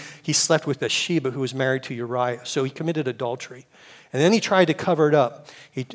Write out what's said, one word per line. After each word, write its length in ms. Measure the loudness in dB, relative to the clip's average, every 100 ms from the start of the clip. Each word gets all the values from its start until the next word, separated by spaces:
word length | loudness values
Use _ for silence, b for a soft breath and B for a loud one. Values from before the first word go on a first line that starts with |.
| B B
he 120 | -4
slept 340 | 2 6 4 4
with 140 | -2
Bathsheba, 500 | -2 -2 0 0 0
who 100 | -2
was 140 | -4
married 300 | -2 -2 -2
to 100 | -4
Uriah. 460 | -8 -6 -2 -2 -4
So 200 | -6 -4
he 60 | -4
committed 360 | -4 -4 -4 -4
adultery. 600 | -4 -6 -6 -12 -18 -20 B B B B
And 100 | 2
then 100 | 4
he 80 | 4
tried 260 | 4 4 4
to 80 |
cover 340 | 2 0 2 4
it 60 |
up. 340 | 4 2 -2 -20 B B
He, 160 | -10 -10